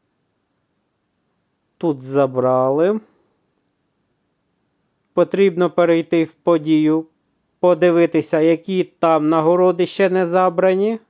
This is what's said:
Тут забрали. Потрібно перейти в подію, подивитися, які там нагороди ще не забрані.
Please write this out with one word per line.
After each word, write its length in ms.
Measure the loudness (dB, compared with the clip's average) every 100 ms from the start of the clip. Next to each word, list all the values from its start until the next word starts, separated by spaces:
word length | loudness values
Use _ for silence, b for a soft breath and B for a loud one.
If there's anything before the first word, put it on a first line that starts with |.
| _ _ _ _ _ _ _ _ _ _ _ _ _ _ _ _ _ -8
Тут 220 | -6 -6
забрали. 1000 | -4 -2 -2 0 0 0 0 0 0 -2 _ _ _ _ _ _ _ _ _ _ _ _ _ _ _ _ _ _ _ _ _
Потрібно 580 | -4 -2 0 0 0 -2
перейти 540 | 0 0 0 0 -2
в 100 | -2
подію, 720 | _ -2 0 0 0 2 -2 -4 _ _ _ _ -2
подивитися, 800 | 0 2 2 2 2 0 -2 0
які 440 | 0 0 -4 -6
там 440 | -6 -2 0 0 0
нагороди 580 | 0 2 2 2 0 -4
ще 240 | -2 0
не 160 | 0 0
забрані. 720 | 0 0 0 0 0 -2 -6